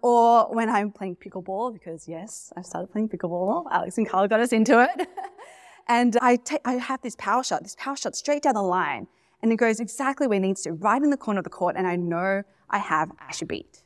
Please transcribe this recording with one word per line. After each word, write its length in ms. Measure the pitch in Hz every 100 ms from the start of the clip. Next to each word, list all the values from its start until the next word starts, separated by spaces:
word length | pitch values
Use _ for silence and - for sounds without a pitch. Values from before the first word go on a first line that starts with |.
Or 420 | 240 240 233 233 -
when 160 | 226 226
I'm 220 | 226 208
playing 240 | - 190 180
pickleball, 580 | 196 190 180 190 247
because 340 | 226 - 165 -
yes, 460 | 165 208 - - -
I've 120 | 180
started 240 | 175 185
playing 180 | 208 220
pickleball. 560 | 175 175 175 185 294 339
Alex 260 | 175 180 208
and 100 | 214
Carl 200 | 185 202
got 120 | 220
us 140 | 240
into 260 | 226 220 240
it. 280 | 254 359 359
<laughs> 40 | - - - - - - - -
And 240 | 240 247 226
I 140 | 247 247
ta-, 240 | - 302 233
I 80 |
have 280 | 247 240 262
this 140 | 226 -
power 280 | 202 175
shot, 200 | - 165
this 120 | 185 -
power 160 | 269 277
shot 200 | - -
straight 280 | - 294
down 100 | 294
the 80 | 226
line, 460 | 196 190 156 127 - _ _ _
and 100 | 226
it 40 | 226
goes 240 | 233 220
exactly 480 | 233 - 269 277 269
where 100 | 202
it 40 |
needs 200 | 190 190
to, 120 | 151
right 280 | 160 208 240
in 80 | 294
the 80 | 277
corner 220 | - 202
of 40 |
the 60 | 170
court, 260 | - 180 -
and 120 | 185
I 80 | 175
know 480 | 175 170 185 196 202 _ _
I 80 | 208
have 340 | 196 160 160 -
Asher 280 | 135 - 165
beat 340 | - - _